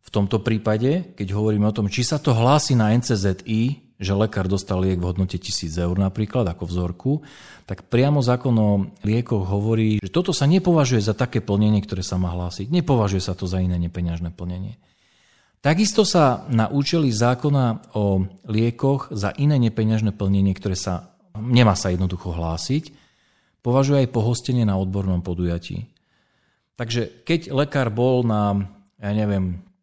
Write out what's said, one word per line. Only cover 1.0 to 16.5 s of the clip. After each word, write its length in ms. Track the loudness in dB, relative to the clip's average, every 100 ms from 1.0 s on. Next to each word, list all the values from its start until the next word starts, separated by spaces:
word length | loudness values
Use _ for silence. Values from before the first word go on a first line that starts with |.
| -4 -10
keď 160 | -6
hovoríme 320 | -2 0 2 0
o 80 |
tom, 160 | 0 -4
či 160 | -2 -2
sa 160 | -2
to 80 | 0
hlási 480 | 2 4 2 2 2
na 160 | 4
N 80 | 2
C 160 | 2 0
Z 240 | 0 -2
I, 400 | -2 -2 0 -4 _ _
že 160 | -2
lekár 320 | 0 0 0 -2
dostal 400 | -2 -2 -2 0
liek 160 | 0
v 60 | -2
hodnote 240 | -2 -2
tisíc 400 | -4 -6 -6 -6
eur 240 | -2 -2 0
napríklad 480 | -2 -2 -4 -2 -2
ako 160 | -4
vzorku, 500 | -6 -4 -4 -4 -4 -4 -6 -20 -20 -20 -12
tak 240 | -12 -2
priamo 320 | 0 2 2
zákon 320 | 2 0 2
o 320 | 2 4 2 -2 -6
liekoch 480 | -2 -2 0 -2 0
hovorí, 480 | -2 0 2 2 0
že 160 | 0
toto 160 | -2 -2
sa 160 | 0 2
nepovažuje 560 | 4 4 2 4 2
za 80 | 0
také 320 | -2 -2 -2
plnenie, 400 | 0 2 4 2
ktoré 240 | 0 -6 -4
sa 160 | -2
má 80 | -2
hlásiť. 400 | -4 -6 -8 -2
Nepovažuje 560 | -2 2 2 2 0 -4
sa 80 |
to 160 | -6 -4
za 80 | -2
iné 160 | 0
nepeňažné 560 | 0 -4 -4 -4 -4 -8
plnenie. 480 | -8 -10 -8 -10 -14 _ _ _ _ _ _ _ _
Takisto 480 | 0 2 2 2 2
sa 400 | 4 4 2
na 240 | 0